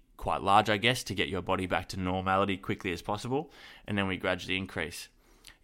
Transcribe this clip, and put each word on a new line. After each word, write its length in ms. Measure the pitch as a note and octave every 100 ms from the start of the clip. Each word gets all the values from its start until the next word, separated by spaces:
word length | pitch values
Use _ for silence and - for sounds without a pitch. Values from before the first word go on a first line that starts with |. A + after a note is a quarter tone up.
| _ -
quite 260 | - D#2
large, 260 | F2 G2+ G#2+
I 80 | G#2
guess, 240 | A2+ B2+ -
to 100 | G2
get 140 | D2
your 120 | F#2
body 240 | F#2 F#2 F#2
back 240 | F2 F2+
to 100 | F#2+
normality 580 | F#2 F#2 F#2 F#2+ G2 F#2+
quickly 340 | - G2+ F#2+
as 100 | E2+
possible, 500 | - G#2 A#2 C3+ E3 - - - -
and 100 | G#2
then 100 | G2
we 100 | F2+
gradually 400 | F#2+ F#2 F#2 F#2
increase. 500 | F#2+ - E2 - - _ _ - - -